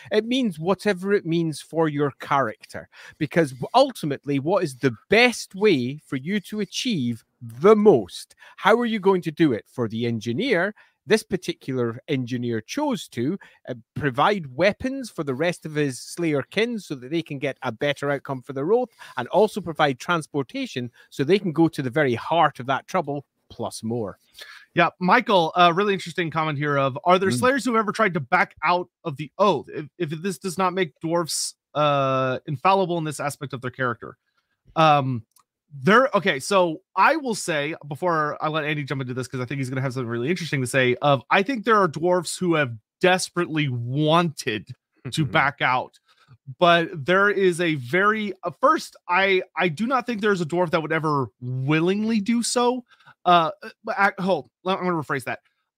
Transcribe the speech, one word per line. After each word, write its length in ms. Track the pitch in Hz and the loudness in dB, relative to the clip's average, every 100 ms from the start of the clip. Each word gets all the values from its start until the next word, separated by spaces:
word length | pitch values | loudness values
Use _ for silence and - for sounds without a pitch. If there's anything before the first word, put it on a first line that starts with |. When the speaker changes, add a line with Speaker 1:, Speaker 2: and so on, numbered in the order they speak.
| - | -2
Speaker 1:
It 140 | 214 | -2
means 340 | 226 254 233 156 | 0 0 0 -2
whatever 540 | 165 190 208 185 196 | -2 0 0 -2 0
it 120 | 202 | 0
means 360 | 160 165 165 147 | 2 0 0 -4
for 280 | - 156 160 | -6 -2 0
your 220 | 143 147 - | 0 -2 -4
character. 680 | - 143 117 98 - 90 - - - - | 0 0 2 -4 -14 -16 -16 -20 -20 -8
Because 320 | 156 170 151 | -2 0 0
w-, 160 | 127 139 | -2 0
ultimately, 680 | 240 277 - 160 139 143 139 | 2 2 0 -6 -4 -2 -2
what 240 | 143 196 | 0 0
is 140 | 175 131 | 0 -2
the 180 | 139 110 _ | -2 -2 _
best 460 | 208 247 220 - | 4 4 2 -8
way 440 | 185 214 147 120 147 | 0 2 4 0 -6
for 120 | - 139 | -8 -8
you 240 | 143 208 | -4 -4
to 180 | - 208 | -4 -6
achieve 640 | 196 - 262 190 120 117 _ _ | -6 -6 -2 -2 -2 -4 _ _
the 360 | 117 117 180 220 | -18 2 6 8
most? 580 | 214 139 90 - - _ - - | 8 6 2 -10 -18 _ -20 -2
How 180 | 190 226 | 2 4
are 60 | 240 | 2
you 120 | 220 | 0
going 240 | 185 190 | 2 0
to 80 | 165 | -2
do 220 | 147 160 | 0 2
it? 140 | 110 - | 2 -6
For 180 | - 113 | -6 -4
the 160 | 110 | -2
engineer, 680 | 120 113 110 123 269 185 190 - _ _ - | -2 -2 -4 -2 0 0 0 -6 _ _ 0
this 160 | 214 | 0
particular 800 | - 185 - - - 131 120 117 - | 0 -6 -6 -8 -6 -2 -2 -4 -4
engineer 520 | 139 120 123 120 113 | -4 -4 -4 -4 -4
chose 480 | - - 294 214 - | -4 -4 -4 -4 -6
to, 300 | - 127 196 - _ - | -6 -4 -6 -10 _ -14
uh, 60 | 123 - | -14 -14
provide 600 | - 147 123 165 208 143 127 | -6 -2 2 2 0 -4 0
weapons 540 | 185 185 262 269 240 | 0 0 -6 -8 -8
for 140 | - | -8
the 100 | 147 | -6
rest 300 | 127 170 165 160 | -2 -2 -4 -6
of 80 | |
his 260 | 151 143 120 | -4 -4 -4
Slayer 420 | - - 170 143 | -12 -6 -2 -2
kin 360 | - 196 233 233 | -2 -2 -2 -4
so 160 | - 139 | -8 -12
that 140 | 123 | -6
they 120 | 165 | -6
can 160 | 156 143 | -6 -6
get 200 | 139 - | -6 -6
a 100 | 127 | -8
better 380 | 110 147 139 143 | -4 -4 -2 -2
outcome 320 | 143 - 131 | -4 -4 -10
for 100 | - | -8
their 200 | 135 151 | -6 0
oath, 180 | 233 247 _ - - | 0 0 _ -12 -8
and 120 | 117 | -2
also 320 | 170 208 214 | 2 2 0
provide 380 | 175 151 151 131 | -6 0 0 0
transportation 920 | - 175 147 147 135 269 262 - 120 - _ | -2 -2 -2 -6 -6 -6 -8 -8 -10 -12 _
so 140 | - | -4
they 140 | 139 202 | 2 2
can 140 | 160 | 2
go 160 | 143 165 | 2 2
to 140 | - | 0
the 80 | 131 | -2
very 240 | 135 139 | 0 0
heart 440 | 113 - 165 151 - | 0 0 0 0 -2
of 60 | 123 | -4
that 200 | 131 - | -4 -2
trouble, 360 | 185 147 143 - _ _ | -4 -4 -8 -10 _ _
plus 340 | - 104 - | -10 -10 -8
more. 360 | 110 120 101 - _ - - - - | -6 -6 -6 -10 _ -20 -20 -20 -6
Speaker 2:
Yeah, 160 | - 170 - | 0 0 0
Michael, 520 | 180 226 - 190 160 180 | 2 2 4 4 4 4
a 160 | 175 | 4
really 220 | 165 208 | 4 0
interesting 360 | 196 - 175 165 | -2 -4 -6 -4
comment 280 | 160 156 143 | -2 -2 -2
here 180 | 147 143 | 0 0
of, 200 | 135 127 | 0 0
"Are 140 | 175 185 | 4 4
there 120 | 190 | 4
Speaker 1:
Mm. 80 | 247 | 2
Speaker 2:
Slayers 260 | 247 277 | 2 2
who 100 | 254 | 0
have 60 | 226 | 0
ever 120 | 208 | 0
tried 220 | - 214 | 0 0
to 60 | 170 | 0
back 360 | 131 180 190 _ | 0 0 0 _
out 240 | 156 180 180 _ | 0 0 -2 _
of 120 | 165 139 | -10 -10
the 140 | 156 - | -10 0
oath? 300 | 202 143 - | 2 2 -4
If, 160 | 120 151 - | -12 -12 -8
if 120 | 160 156 | -6 -6
this 160 | 190 175 | -6 -6
does 200 | 196 165 | -6 -2
not 160 | 185 | -2
make 240 | 180 175 - | 0 -4 -4
dwarfs, 540 | 160 170 160 - - - _ | -2 -2 -2 -4 -6 -10 _
uh, 640 | 143 147 143 135 131 131 131 - | 0 2 2 0 0 -2 -4 -6
infallible 520 | 139 185 196 180 175 | -2 2 2 2 -2
in 60 | |
this 160 | 156 143 | -4 -6
aspect 320 | 143 - 135 | -8 -8 -10
of 80 | 131 | -8
their 80 | 123 | -8
character." 480 | - 127 113 64 - _ _ _ _ _ - | -4 -4 -4 -10 -18 _ _ _ _ _ 2
Um, 480 | 160 147 131 120 - _ _ _ _ 143 | 4 4 2 -4 -8 _ _ _ _ -4
there, 260 | 135 220 262 | 4 4 4
okay, 260 | 196 190 143 | 2 0 -2
so 420 | - 196 175 156 - - | 0 2 2 0 -6 2
I 200 | 220 311 | 4 2
will 180 | 269 | -2
say, 400 | 202 - 156 143 160 147 | -4 -2 -2 -2 -6 -10
before 540 | 147 180 160 147 - | -4 0 2 0 -2
I 60 | 156 | -4
let 160 | 156 | -2
Andy 200 | 147 151 | -2 -4
jump 180 | 135 143 | -4 -4
into 120 | 127 | -4
this, 140 | 127 127 | -6 -6
'cause 120 | 131 | -6
I 40 | 123 | -6
think 120 | 139 | -4
he's 120 | 127 | -4
gonna 120 | 131 | -4
have 120 | 135 | -4
something 140 | 127 117 | -4 -4
really 220 | 117 127 | -4 -2
interesting 300 | 180 165 143 | -2 -2 -4
to 40 | 123 | 0
say, 300 | 139 123 123 | 2 2 2
of, 200 | 147 139 - | 2 0 2
I 120 | 175 | 0
think 220 | 196 262 | 0 -2
there 120 | 214 214 | 2 4
are 120 | 185 | 4
dwarfs 500 | 147 175 180 165 - | 0 0 0 -2 -4
who 160 | 180 | 0
have 200 | 160 135 113 _ _ | 2 0 -4 _ _
desperately 680 | 180 180 - 175 175 156 147 | 2 2 0 -4 -2 -2 -2
wanted 1000 | 123 120 135 151 165 170 - - 107 - - _ _ 135 | -2 -4 0 4 4 2 -2 -4 -4 -6 -16 _ _ -6
to 120 | 156 | -2
Speaker 1:
Mm-hmm. 80 | 139 | 0
Speaker 2:
back 280 | 160 139 - | 2 2 0
out. 360 | 147 127 - _ _ _ _ - - - | 0 0 -2 _ _ _ _ -20 -20 2
But 480 | 175 170 170 180 131 | 4 4 2 -4 0
there 240 | 185 202 | 2 2
is 300 | 196 190 165 | 4 2 2
a 140 | 175 156 | -2 -2
very, 560 | 120 175 208 220 208 - | -2 0 2 0 -4 -8
uh, 60 | 175 - | -10 0
first, 360 | 277 359 - - - | 2 2 -2 -14 -2
I, 340 | 180 196 185 - - | 2 4 2 0 -2
I 120 | 180 | -2
do 180 | 147 233 | 0 -2
not 200 | 269 - | -2 -2
think 140 | 220 | -2
there's 200 | 208 196 | 0 0
a 60 | 160 | 0
dwarf 240 | 170 175 | -2 0
that 120 | 170 | 0
would 100 | 151 | 0
ever 360 | 160 156 143 120 - | -2 0 0 -2 -6
willingly 800 | 123 127 135 156 170 202 220 226 | -8 -4 0 2 2 0 0 0
do 220 | 196 233 | 0 0
so. 420 | 226 247 240 254 - _ - _ | 0 0 0 -2 -6 _ -20 _
Uh, 260 | 175 175 160 - | 4 4 4 -2
uh, 80 | 220 - | -14 -12
but 120 | 233 180 | -6 0
I, 140 | 196 202 | 0 2
hold, 280 | 185 170 - _ | 0 0 -2 _
I'm 120 | 180 190 | -4 -2
gonna 140 | 180 | -2
rephrase 320 | 170 139 143 | -2 -2 -4
that. 160 | 123 113 _ _ _ | -4 -8 _ _ _